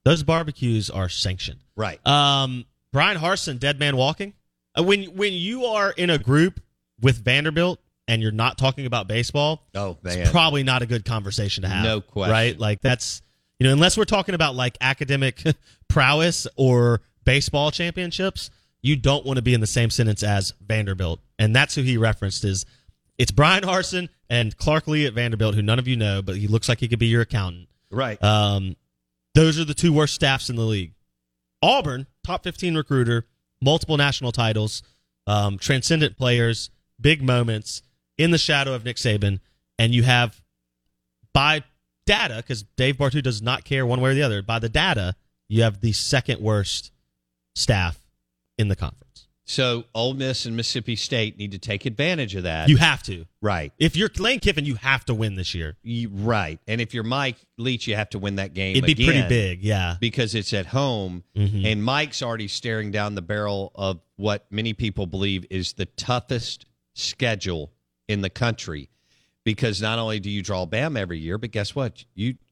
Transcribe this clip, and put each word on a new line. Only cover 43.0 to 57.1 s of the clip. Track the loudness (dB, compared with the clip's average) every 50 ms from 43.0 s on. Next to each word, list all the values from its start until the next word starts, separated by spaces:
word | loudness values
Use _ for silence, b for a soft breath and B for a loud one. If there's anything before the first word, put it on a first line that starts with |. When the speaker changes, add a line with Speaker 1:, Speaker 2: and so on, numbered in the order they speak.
| 0 0 0 0 0
Speaker 1:
does | -2 -2 -2 -2
not | -2 -2 -4 -4
care | -4 -2 -2 0
one | 0 0 2
way | 2 2
or | 2
the | 2 2
other, | 2 0 -2 -2
by | -4 -4 -2
the | -2 -2
data, | 0 0 2 2 0 0 -2 -2 -4 -6 _ _ _ _ _ 0
you | 2 4 4
have | 4 2 0
the | 0 0 0
second | 0 -2 0 0 0 0 -2 -4 -2
worst | -2 0 0 0 0 -2 -4 -8 -10 -12 _ _ _ _ _ _ _ _ _ _ _ _ _
staff | -2 0 0 2 2 0 -2 -4 -6 _ _ _ _ _ _ _ _ _ _ _ -2
in | 0 0
the | 0
conference. | -2 -2 -6 -8 -12 -20 _ _ -20 -20 _ _ _ _
Speaker 2:
So | -6 -2 0 0 0 0 -2 -6 -6 -4
Ole | -2 -2 -2 -2
Miss | -2 -2 -4 -4 -4 -4
and | -4 -4
Mississippi | -4 -4 -4 -4 -4 -4 -4 -6
State | -6 -4 -2 -2 -2 -2 -2 -4
need | -8 -10 -10 -10
to | -10
take | -8 -6 -6 -6 -4
advantage | -6 -4 -2 -2 -2 -2 -2 -4 -6 -6
of | -6 -4
that. | -4 -4 2 4 6
Speaker 1:
You | 6
have | 6 6 4 2 0 -4
to. | -8 -10 -12 -12 -18 _ _ -2
Speaker 2:
Right. | -2 -2 -2 -4 -8 -4 -2
Speaker 1:
If | 0 0 0
you're | 0 -2 -4 -4
Lane | -2 -2 -2 -2 0
Kiffin, | 0 0 0 0 -2
you | -4 -4
have | -2 0 0 0 0 0
to | -2 -2
win | -2 -2 -2 -4
this | -4 -6 -6 -6
year. | -6 -8 -8 -10 -12 -10
Speaker 2:
You, | -8 -6 -6 -6 -6
right. | -6 -4 -2 0 0 0 -2 -4 -8 -10 _ -6
And | -4 -4
if | -4 -4 -6
you're | -6 -4
Mike | -4